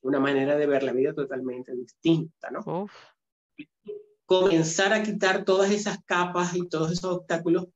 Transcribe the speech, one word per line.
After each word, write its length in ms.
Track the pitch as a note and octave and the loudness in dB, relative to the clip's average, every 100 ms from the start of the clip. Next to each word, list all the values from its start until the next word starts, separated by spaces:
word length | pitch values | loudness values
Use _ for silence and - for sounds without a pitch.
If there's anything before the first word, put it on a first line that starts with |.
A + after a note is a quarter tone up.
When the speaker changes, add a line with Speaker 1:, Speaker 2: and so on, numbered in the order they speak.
Speaker 1:
Una 160 | C3 C#3 | 0 0
manera 340 | C#3 C#3 C3+ D3 | 2 2 2 2
de 120 | D3 | 2
ver 160 | C#3 | 2
la 100 | C3+ | 2
vida 200 | B2 C#3+ | 0 0
totalmente 640 | D#3 C3 C3 B2+ B2 B2+ B2+ | -2 -6 -6 -6 -8 -10 -10
distinta, 760 | A#2+ _ E3 E3 D#3+ _ - | -10 _ 2 2 0 _ -12
¿no? 340 | - G#3+ E3 | -10 -6 -8
Speaker 2:
Uf. 100 | G3+ - - _ _ _ _ - D4+ _ - - - _ _ | -8 -14 -20 _ _ _ _ -20 -20 _ -16 -16 -16 _ _
Speaker 1:
Comenzar 680 | F#3 F#3+ E3 D#3+ - G3 | 4 4 4 2 0 0
a 100 | G#3+ | 0
quitar 400 | G#3+ F#3 F#3+ F#3+ | -2 0 0 0
todas 260 | F#3+ F#3+ G3 | 2 2 4
esas 320 | G#3 G#3 F3 - | 2 -2 -6 -4
capas 500 | F3+ F3+ F3 F3 F3+ | -2 0 0 -2 -2
y 140 | F3 | -4
todos 240 | D#3 D#3+ | -2 -2
esos 240 | F3 F#3 F3 | -2 -4 -6
obstáculos 500 | - E3+ E3+ F3+ F3+ | -4 -4 0 0 -2